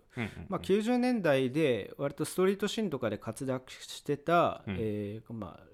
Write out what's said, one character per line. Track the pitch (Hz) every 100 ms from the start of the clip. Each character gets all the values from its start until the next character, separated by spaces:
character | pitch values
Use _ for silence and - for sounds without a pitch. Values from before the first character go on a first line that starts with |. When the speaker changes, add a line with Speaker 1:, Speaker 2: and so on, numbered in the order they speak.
| _ -
Speaker 1:
う |
ん |
う |
ん。 | 110 - 82
Speaker 2:
ま | 185
あ、 |
九 | 90 196
十 | 220 247
年 | 247 240
代 | 170 135 131
で | 139 156 113 - -
割 | 143 -
と |
ス | 156 -
ト | 185
リ |
ー | 196
ト | 202
シ | -
ー | 214
ン |
と | 143
か | 113
で | 104
活 | - 110 131
躍 | 127 -
し | - - - -
て | 143
た、 | - 170 135 - -
Speaker 1:
う |
ん。 | 95
Speaker 2:
え | 110 104 104 110
ー、 | -
ま | 113 95 -
あ、 | -